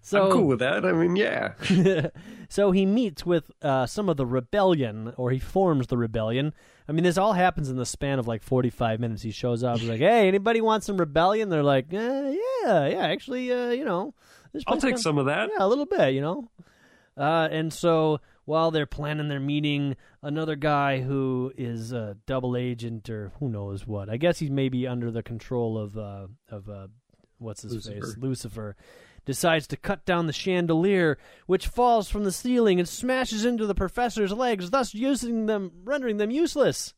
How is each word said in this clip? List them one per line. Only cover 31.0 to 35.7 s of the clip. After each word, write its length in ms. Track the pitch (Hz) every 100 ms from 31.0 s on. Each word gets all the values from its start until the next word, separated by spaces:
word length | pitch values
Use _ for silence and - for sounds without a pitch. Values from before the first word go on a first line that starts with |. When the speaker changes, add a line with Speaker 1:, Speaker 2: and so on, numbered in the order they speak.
| 165 139 - - -
Speaker 1:
which 200 | 185 -
falls 420 | - 247 233 196
from 140 | 208
the 80 | 202
ceiling 480 | 175 247 247 220 180
and 100 | 175
smashes 560 | - 247 262 254 214
into 220 | 233 233 214
the 80 |
professor's 560 | 185 185 - 240 220 196
legs, 380 | 214 254 214 180
thus 240 | 262 240
using 520 | 208 262 277 240 226 214
them, 260 | 214 190